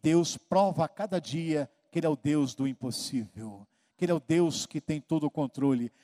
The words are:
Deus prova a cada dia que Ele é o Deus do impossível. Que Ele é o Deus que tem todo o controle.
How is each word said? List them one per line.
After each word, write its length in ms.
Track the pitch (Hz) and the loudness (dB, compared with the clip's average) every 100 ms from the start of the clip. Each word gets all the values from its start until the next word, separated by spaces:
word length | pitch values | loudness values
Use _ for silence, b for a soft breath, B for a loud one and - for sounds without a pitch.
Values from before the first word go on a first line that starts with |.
Deus 340 | 156 165 165 - | 2 4 2 -4
prova 480 | - 185 196 170 | -2 2 2 2
a 40 | 156 | -2
cada 320 | - 202 180 | -2 -4 -4
dia 500 | 143 151 165 151 135 _ _ | -4 -4 -2 -2 -2 _ _
que 80 | 170 | -2
Ele 60 | 160 | 0
é 40 | |
o 60 | 147 | 0
Deus 400 | 147 151 135 - | 2 2 0 -2
do 100 | 135 | -4
impossível. 1000 | 127 131 - - 135 107 - 110 98 101 _ _ - | -4 -6 -6 -4 -6 -6 -10 -14 -14 -20 _ _ -4
Que 80 | |
Ele 80 | 175 | 0
é 20 | |
o 60 | 165 | 0
Deus 460 | - 165 170 135 - | 2 4 4 0 -6
que 140 | 151 | -8
tem 200 | - 151 | -4 -6
todo 240 | - 160 | -2 0
o 60 | 151 | 0
controle. 640 | - 135 - 139 123 117 b | -2 -4 0 2 2 -2 b